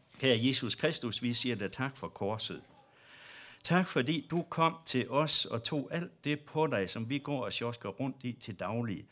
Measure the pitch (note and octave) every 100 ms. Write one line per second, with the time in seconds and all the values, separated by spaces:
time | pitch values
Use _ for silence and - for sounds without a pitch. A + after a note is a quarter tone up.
0 | _ - C3+ A2+ B2 C3 A2+ - D#3 D#3
1 | A#2+ - B2 A#2+ B2 A2 G2 - C3+ -
2 | F2 - G2+ A2 - E2+ - - - -
3 | - - - - - - - F3 F#3 D3+
4 | B2 E3 - E3+ E3+ - D#3+ - - B2+
5 | A2+ C3+ D3+ - - A2+ - D3+ C3 E3
6 | F3 - C#3+ D3 - D#3 D#3 A2+ F#2 A2
7 | A2+ C#3 C#3+ C#3+ G#2+ - A#2+ A#2 G#2 -
8 | C3+ - B2+ A2 - F#2+ F#2 A2+ A#2 F#2+
9 | -